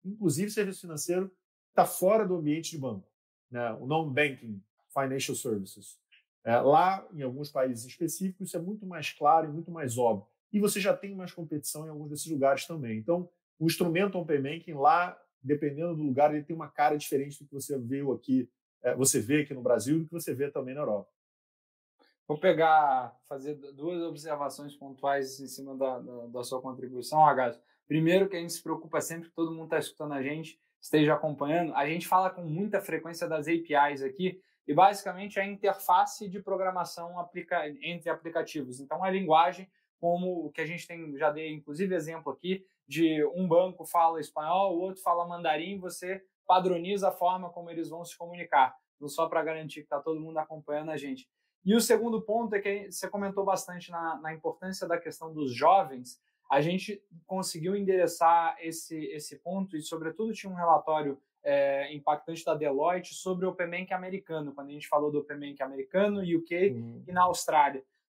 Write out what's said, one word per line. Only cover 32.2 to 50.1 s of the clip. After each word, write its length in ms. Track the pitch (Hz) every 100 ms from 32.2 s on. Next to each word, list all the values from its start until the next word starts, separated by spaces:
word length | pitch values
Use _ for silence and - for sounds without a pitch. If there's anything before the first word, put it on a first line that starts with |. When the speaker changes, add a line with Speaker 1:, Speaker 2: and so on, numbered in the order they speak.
| 185
Speaker 2:
com 120 | 185
muita 380 | 175 156 202 202
frequência 480 | - 160 160 170 170
das 200 | 156 147
A 20 |
P 240 | 165 - 143 143
Is 100 | 139
aqui, 380 | 135 131 185 - _ _ -
e 80 |
basicamente 640 | 147 196 202 190 180 202 202
é 40 |
a 40 | 196
interface 800 | 196 202 196 - 180 208 - 208
de 140 | 196
programação 760 | 190 185 185 185 165 - 170 180
aplica-, 480 | 175 180 170 175 151 143
entre 300 | 156 170 165
aplicativos. 720 | 151 165 165 156 156 127 127
Então, 220 | 139 156
a 80 | 190
linguagem, 560 | 190 180 156 175 185 190 _ _ _
como 460 | 170 175 180 175
o 80 | 151
que 80 | 156
a 60 | 160
gente 200 | 170 -
tem, 300 | 170 160 139
já 140 | 151
dei 200 | 147 160
inclusive 400 | 151 151 147 190
exemplo 360 | 180 151 165 151
aqui, 360 | 135 175 190 - _ -
de 380 | 143 160 156 147
um 140 | 175 185
banco 380 | 165 185 180 160
fala 340 | 175 165 165
espanhol, 560 | 143 - 151 180 196 170
o 40 |
outro 220 | 185 190
fala 240 | - 170 175
mandarim, 520 | 175 165 151 175 196
você 440 | 180 - 185 190 - _ -
padroniza 640 | 185 180 175 175 202 185
a 40 |
forma 360 | - 175 185 175
como 220 | - 170
eles 180 | 165 151
vão 160 | 160
se 120 | 170 -
comunicar. 600 | 170 175 170 147 139 - _ _
Então, 120 | 147
só 180 | 143 160
pra 160 | 165
garantir 400 | 156 160 156 151
que 60 | 147
tá 120 | 143
todo 200 | 160